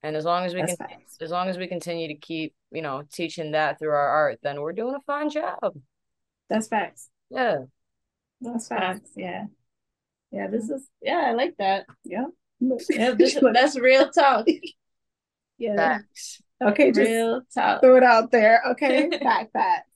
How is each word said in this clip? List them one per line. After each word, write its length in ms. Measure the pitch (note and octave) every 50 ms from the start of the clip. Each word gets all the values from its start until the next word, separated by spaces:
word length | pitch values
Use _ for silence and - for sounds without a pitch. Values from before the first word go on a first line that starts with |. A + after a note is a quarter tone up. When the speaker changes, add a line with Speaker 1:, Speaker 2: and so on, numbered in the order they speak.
| -
Speaker 1:
And 120 | D3+ D#3
as 100 | D#3 D#3
long 200 | E3+ F3 F3 F3+
as 80 | F3+ F3
we 80 | F3+
Speaker 2:
That's 140 | F3+ F3 F3+ -
Speaker 1:
can, 100 | - -
Speaker 2:
facts. 300 | - - _ _ - _
Speaker 1:
as 80 | E3 D#3+
long 180 | E3+ F3 F3+ F#3+
as 100 | F#3 F3
we 100 | F#3 F3+
continue 400 | F#3 F3 E3 F3 E3+ E3 E3 D#3
to 80 | D3+
keep, 400 | D3 - - E3 D#3+ D#3 D#3 _ _ _ _
you 100 | - D#3
know, 220 | D#3+ D3 C3 C3+ D3 D3
teaching 400 | - - F3 D#3+ D#3 - D#3+ D3+
that 260 | D3+ D#3 D#3 C#3+ D3 _
through 140 | D#3 D#3
our 160 | D3 C#3+ C#3+ C#3
art, 320 | B2 D3+ D3+ C#3+ A2+ -
then 180 | _ C#3+ C#3+ C#3+
we're 120 | C#3+ D#3 E3+
doing 220 | F#3+ A3 B3 C4+
a 60 | C#4+
fine 280 | _ - C#4+ C#4+ D4+ D4+
job. 460 | D4 D4+ D#4 - - - - G3 - C#3+ _ _ _ _ _ _ _ _ _ _ _ _ _ _
Speaker 2:
That's 180 | - A3 A3 -
facts. 400 | A#3 G#3+ F3+ D#3 _ - - _ _ _ _ _
Speaker 1:
Yeah. 360 | B3+ B3+ B3+ A#3 F3+ C#3+ C3 C3 _ _ _ _ _ _ _ _ _ _ _ _ _ _
Speaker 2:
That's 260 | B3+ A#3 A#3 A#3 - -
facts. 320 | A#3+ G#3+ F#3+ F#3 F#3 G#3
Speaker 3:
Facts, 120 | _ _ _
yeah. 300 | - F#3 F3+ F3+ F#3+ G#3 G#3 _ _ _ _ _ _ _ _ _ _ _ _ _ _ _ _
Yeah, 160 | - G3 G3 F#3+
this 220 | G3+ A#3 A3 A3+
is, 180 | C#4+ C4+ C4+ _ _ _
yeah, 220 | - - D4 F4 D#4 C4
I 60 | A3+
like 220 | A#3 C4 F4 - _
that. 260 | G3+ F#3+ G3 G3 - _ - _ _
Speaker 2:
Yeah. 220 | - E3+ G3+ B3+ D#4 - _ _ _ _ _ B3 C4 C4 A#3 - -
Speaker 3:
Yeah, 220 | - A#3 A3 B3+
this, 280 | A#3+ G#3 B3 C4+ C4 C#4+ C4+
Speaker 2:
<laughs> 80 | B3 A3
Speaker 3:
that's 240 | A#3+ B3+ D4 C#4+ C4
real 320 | A#3+ B3+ C4 C4+ C#4 C#4
talk. 360 | - F4 D4 C#4 C4 G#3+ A3 - D#4 - - E4+ - _ _ _ _ _ _ _ _ _ _ _ _ _ _ _ _ _
Speaker 2:
Yeah. 180 | A#3 A3+ G#3
Speaker 1:
Facts. 680 | G3 D#3+ E3 D3+ G3+ - _ _ - - - - - _ _ _ _
Speaker 2:
Okay, 300 | B3+ - - - D4 -
just 180 | - - - A3+
Speaker 3:
Real 320 | A3+ A3+ A3+ A3+ A3+ C4 B3+ _ -
talk. 280 | B3+ - - G3 -
Speaker 2:
throw 140 | - B3+ B3+ B3+
it 60 | B3+
out 280 | B3 A#3 A3+ A3+ A#3+
there. 300 | - A#3 G#3+ A3 A3+ A3+ - C4
Okay, 380 | B3+ - D4 C4+ B3+ C#4 D4+ E4+
Speaker 3:
<laughs> 120 | E4 C#4
Speaker 2:
fact, 320 | C#4 B3+ A3 - A3+ - _
fact. 340 | A3 G#3 F#3 F3 D#3+ - _ _